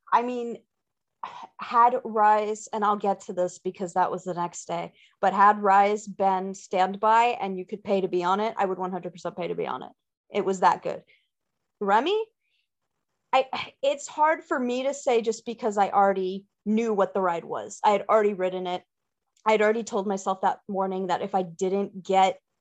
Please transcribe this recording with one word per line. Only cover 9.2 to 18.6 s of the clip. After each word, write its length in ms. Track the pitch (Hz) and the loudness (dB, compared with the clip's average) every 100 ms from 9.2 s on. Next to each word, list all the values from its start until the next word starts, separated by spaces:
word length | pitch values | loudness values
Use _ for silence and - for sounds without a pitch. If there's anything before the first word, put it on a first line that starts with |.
| 170 175 | -10 -6
pay 120 | 170 | -6
to 60 | |
be 120 | 170 147 | -6 -6
on 160 | 127 | -8
it. 80 | - - _ _ _ | -10 -20 _ _ _
It 140 | 208 | -4
was 160 | 190 190 | -2 2
that 220 | 180 - | 2 2
good. 200 | 170 - - _ _ _ _ _ _ - | -4 -8 -12 _ _ _ _ _ _ -6
Remy, 440 | 196 214 302 427 440 _ _ _ _ _ _ _ _ _ _ | 0 2 2 -2 -4 _ _ _ _ _ _ _ _ _ _
I, 140 | 262 262 247 - - | 0 0 -4 -12 -4
it's 260 | 277 285 - | -4 -4 -6
hard 340 | - 302 330 | 0 2 2
for 160 | - 302 | -2 -2
me 260 | 247 247 | -2 -2
to 100 | 262 | -2
say 260 | 277 - 233 | -2 0 0
just 240 | 226 220 | 0 -4
because 320 | - 226 226 208 | -8 -6 -2 0
I 120 | 196 | 2
already 540 | 202 196 190 185 196 - _ | 4 2 2 -2 -6 -12 _
knew 280 | 208 220 233 | -2 0 0
what 200 | 196 185 | 0 0
the 80 | 196 | 0
ride 240 | 185 170 | -2 -2
was. 360 | 151 139 104 - | -6 -10 -10 -2
I 60 | - | 2
had 160 | 196 - | 2 2
already 260 | 220 208 | 2 2
ridden 320 | 185 185 185 | 0 -4 -4